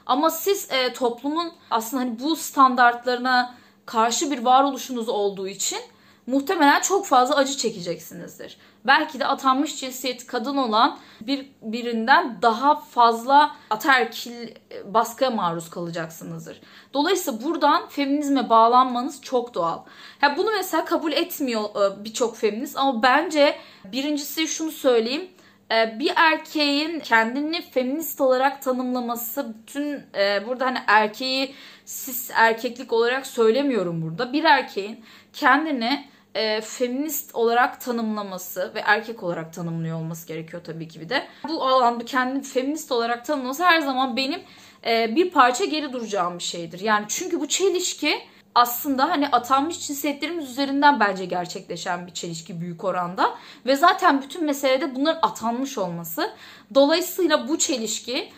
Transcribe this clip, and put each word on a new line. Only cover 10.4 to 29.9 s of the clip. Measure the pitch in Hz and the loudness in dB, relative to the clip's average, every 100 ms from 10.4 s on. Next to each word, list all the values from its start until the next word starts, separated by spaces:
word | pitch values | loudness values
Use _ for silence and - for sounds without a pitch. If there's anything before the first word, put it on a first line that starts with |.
| 233 277 | -4 -2
olan | 254 214 269 - - - | 0 4 2 0 -16 -14
bir, | 220 277 - _ | -6 -6 -6 _
birinden | 220 233 240 226 226 302 302 196 | -8 -6 -4 -2 4 4 4 2
daha | 233 220 277 | 2 2 2
fazla | 294 - - 233 226 240 277 294 - - | 2 0 4 4 4 4 6 6 2 -6
ataerkil, | 220 320 262 226 - 240 240 233 | -2 4 4 2 -4 -12 -12 -14
e, | - - - 202 | -16 -18 -16 -2
baskıya | 208 226 - 262 | 0 0 0 -2
maruz | 220 180 170 165 | 0 -2 -2 -8
kalacaksınızdır. | - 175 170 165 165 180 165 165 - - - - | -8 -8 -6 -8 -10 -14 -14 -14 -18 -20 -20 -6
Dolayısıyla | 269 302 370 - 214 | -2 2 0 0 -4
buradan | 262 330 285 330 - | -4 0 2 2 0
feminizme | - 277 285 285 277 214 | -4 0 0 0 0 4
bağlanmanız | 226 226 247 254 240 262 - | 6 6 6 4 2 -6 -8
çok | - 254 233 | -4 -4 -2
doğal. | 196 165 - - - - - | -2 -2 -4 -10 -20 -20 0
Ha, | 285 277 | 0 2
bunu | 415 427 | 0 0
mesela | 370 320 | -2 -2
kabul | 330 330 311 | 0 -2 0
etmiyor, | 285 339 - 269 226 | -2 -2 -2 -2 -2
e, | 208 208 196 196 | -2 0 0 0
birçok | 214 - 226 226 | -8 -2 -2 0
feminist | 220 208 277 - | -2 -2 -6 -2
ama | 269 233 | 0 2
bence | 254 269 349 302 285 311 - - | 4 4 2 4 4 2 -8 -20
birincisi | 190 233 285 294 - - 320 | -10 -4 -2 -2 -4 -4 -4
şunu | - 320 | -4 -6
söyleyeyim. | 302 277 240 226 285 370 - - _ - | -2 2 2 2 -2 -6 -16 -20 _ -2
E, | 226 220 220 | 0 0 0
bir | 320 330 | -2 4
erkeğin | 330 311 311 320 294 285 311 330 | 4 4 -2 -2 0 0 -2 -6
kendini | - 226 226 254 302 339 | 2 2 2 0 -4 -4
feminist | - 254 254 294 320 - | -4 -2 -2 -2 -6 0
olarak | 269 254 269 269 | 2 4 2 0
tanımlaması, | 262 254 254 247 240 233 - - 233 220 | -4 -2 -2 -4 -4 -6 -8 -8 -8 -10
bütün, | - 277 294 | -12 -8 -6